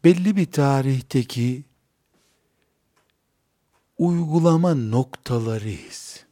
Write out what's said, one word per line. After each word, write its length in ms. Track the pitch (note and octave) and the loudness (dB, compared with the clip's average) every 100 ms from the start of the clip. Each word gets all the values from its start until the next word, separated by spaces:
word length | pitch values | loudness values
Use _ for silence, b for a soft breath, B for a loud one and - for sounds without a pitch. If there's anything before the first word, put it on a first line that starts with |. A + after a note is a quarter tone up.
belli 320 | E3 F3+ F#3 G3 | 6 4 2 0
bir 160 | E3 | -2
tarihteki 1120 | - C#3 C#3 C3+ C3+ - C3 A#2+ B2 A#2+ B2+ - _ _ _ _ _ _ _ _ _ _ _ _ _ _ _ _ _ _ _ _ _ _ - | 0 2 2 0 -2 -2 -4 -2 -4 -4 -4 -12 _ _ _ _ _ _ _ _ _ _ _ _ _ _ _ _ _ _ _ _ _ _ -2
uygulama 760 | E3+ E3+ D#3+ D#3+ E3 D#3+ F3+ | 0 0 0 2 4 4 2
noktalarıyız. 1500 | D3 A2 A#2 C3 - - A#2+ A2+ A2 G#2+ E2+ D2 - - - _ | 0 0 0 -2 -8 -6 -4 -2 -6 -8 -10 -14 -20 -18 -20 _